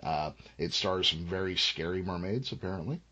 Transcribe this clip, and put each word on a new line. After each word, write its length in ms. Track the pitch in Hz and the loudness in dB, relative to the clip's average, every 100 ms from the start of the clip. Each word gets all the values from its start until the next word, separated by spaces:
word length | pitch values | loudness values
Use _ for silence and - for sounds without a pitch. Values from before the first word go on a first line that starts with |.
Uh, 300 | - 76 76 - - - | 0 0 0 -4 -12 -4
it 140 | 85 | 0
stars 360 | - 98 92 90 | 2 2 4 2
some 160 | 80 85 | 2 0
very 320 | 92 95 90 | 0 2 2
scary 440 | - - 82 92 | 2 2 0 0
mermaids, 500 | 92 87 90 120 131 | 0 -2 0 -2 -2
apparently. 480 | - 92 95 87 170 - | -4 -4 -2 -2 -4 0